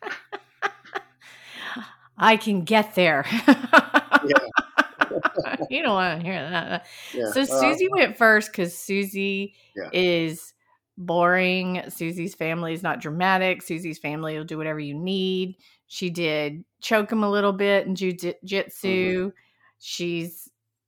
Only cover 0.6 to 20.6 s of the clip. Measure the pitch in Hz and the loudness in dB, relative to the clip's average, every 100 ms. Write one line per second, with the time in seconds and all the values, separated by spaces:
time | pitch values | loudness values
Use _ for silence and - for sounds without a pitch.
0.6 | 403 - - 392 - _ - - - - | -8 -8 -14 -14 -14 _ -20 -20 -20 -14
1.6 | - - 214 - _ - 196 220 220 202 | -12 -10 -12 -18 _ 2 4 4 4 0
2.6 | 165 220 214 - 180 147 143 226 - 269 | 2 2 2 2 4 4 0 2 6 6
3.6 | - 311 - 294 - 277 285 285 - - | 6 6 6 2 4 2 4 2 2 -2
4.6 | - - - - - - - - 151 - | 0 0 0 -2 -4 0 -2 -2 -4 -6
5.6 | 139 277 320 196 185 160 170 190 143 175 | -4 -2 0 2 0 -2 -4 -6 -4 -4
6.6 | - 175 - - - - 214 247 277 269 | -4 -6 -8 -18 -12 -6 -2 0 0 2
7.6 | - 320 370 381 247 214 226 214 214 - | 2 2 2 2 2 4 6 6 2 -4
8.6 | 175 - - 196 196 196 196 196 202 - | -6 -6 -4 -4 -2 -4 -4 -2 -6 -10
9.6 | _ - 185 180 180 175 165 160 - _ | _ -14 -4 0 2 2 0 -4 -12 _
10.6 | _ _ _ - 175 170 175 180 185 185 | _ _ _ -12 -2 2 4 4 2 2
11.6 | 185 180 - - 165 175 165 - 160 165 | 0 -4 -6 -8 -6 -4 -8 -6 -4 -4
12.6 | 165 165 180 - 156 156 185 190 185 185 | -4 -4 -4 -4 -6 0 2 4 2 0
13.6 | - 165 175 156 151 151 160 156 156 156 | -4 -8 -6 -8 -8 -6 -6 -6 -8 -6
14.6 | 156 151 147 143 180 190 185 185 185 185 | -6 -6 -8 -6 -4 -2 -2 -2 -4 -8
15.6 | _ _ _ - 180 170 165 151 147 151 | _ _ _ -8 -6 -2 -2 0 -2 -6
16.6 | - _ - 220 208 226 208 202 202 190 | -14 _ 0 0 2 0 2 2 2 2
17.6 | 202 196 - 185 190 175 175 175 185 196 | 2 2 2 -2 -4 -4 -6 -8 -6 -4
18.6 | - - 190 185 185 185 190 - _ _ | -4 -6 -2 0 0 0 -4 -8 _ _
19.6 | _ _ - - 175 170 170 165 - _ | _ _ -12 -8 -4 -4 -6 -10 -20 _